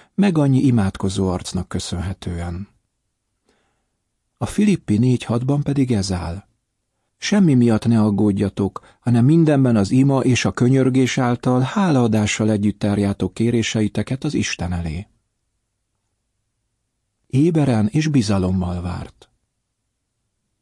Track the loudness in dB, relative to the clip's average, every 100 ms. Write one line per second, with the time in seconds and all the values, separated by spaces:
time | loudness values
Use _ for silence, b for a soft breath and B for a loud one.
0 | B 0 2 2 2 4 4 2 0 -2
1 | -4 -2 -2 -2 -6 -8 -6 -8 -6 -6
2 | -6 -8 -8 -8 -8 -8 -12 _ _ _
3 | _ _ _ _ _ _ _ _ _ _
4 | _ _ _ _ -6 0 0 0 0 0
5 | 2 0 -2 -4 -2 -2 -2 -2 0 0
6 | -2 -6 -6 -10 -14 _ _ _ _ _
7 | _ _ -2 2 4 4 4 2 2 2
8 | 2 2 0 0 -2 -2 -6 -6 b b
9 | -2 2 4 4 4 4 4 2 2 2
10 | 2 2 0 0 -2 0 2 2 2 2
11 | 0 0 -2 -2 0 0 0 0 0 2
12 | 2 0 0 0 0 0 -2 -2 -2 0
13 | -2 -2 -6 -2 0 0 -2 -2 -2 -2
14 | -6 -6 -4 -4 -4 -6 -6 -6 -6 -8
15 | -12 _ _ _ _ _ _ _ _ _
16 | _ _ _ _ _ _ _ _ _ _
17 | _ _ _ 0 2 2 2 2 0 0
18 | 0 0 2 0 0 -2 -2 -6 -8 -8
19 | -12 _ _ _ _ _ _ _ _ _
20 | _ _ _ _ _ _